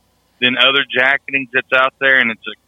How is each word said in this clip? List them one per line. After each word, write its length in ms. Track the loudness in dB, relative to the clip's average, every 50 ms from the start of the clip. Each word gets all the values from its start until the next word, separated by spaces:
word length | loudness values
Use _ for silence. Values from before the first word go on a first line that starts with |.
| _ _ _ _ _ _ _ _
than 160 | -2 -2 0
other 280 | 2 2 2 2 0 -2 -2
jacketings 600 | -2 0 0 0 0 -2 -4 -8 -8 -8 -8 -4 -4
that's 200 | -6 -4 0 0
out 220 | 0 0 0 -2 _
there, 220 | 0 2 2 2
and 100 | 2 0
it's 160 | -2 -6 _ -16 -16 -16 _